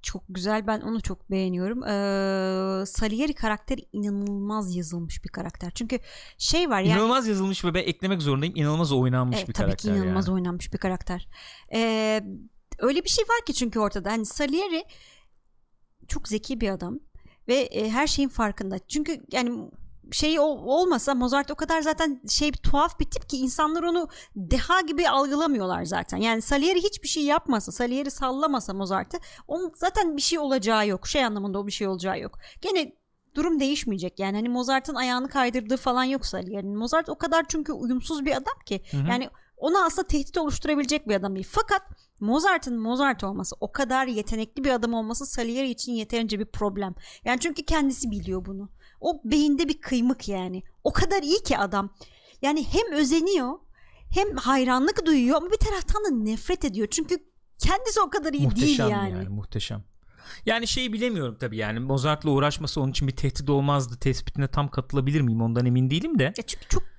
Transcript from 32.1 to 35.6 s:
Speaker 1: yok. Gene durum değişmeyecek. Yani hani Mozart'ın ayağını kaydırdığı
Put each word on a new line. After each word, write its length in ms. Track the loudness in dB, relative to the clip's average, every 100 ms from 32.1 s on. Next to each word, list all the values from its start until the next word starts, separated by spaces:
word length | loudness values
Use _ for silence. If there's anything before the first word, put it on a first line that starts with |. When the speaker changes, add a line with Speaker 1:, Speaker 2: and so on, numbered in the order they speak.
| -4
Speaker 1:
yok. 180 | -8 -12 -18 -8
Gene 320 | -2 0 -2 _ _ _ _
durum 260 | -2 0 2
değişmeyecek. 580 | 2 0 -2 -4 -6 -4
Yani 180 | -4 -2
hani 120 | -2
Mozart'ın 460 | -2 0 0 0
ayağını 340 | -4 -2 -2 -2
kaydırdığı 480 | 0 0 0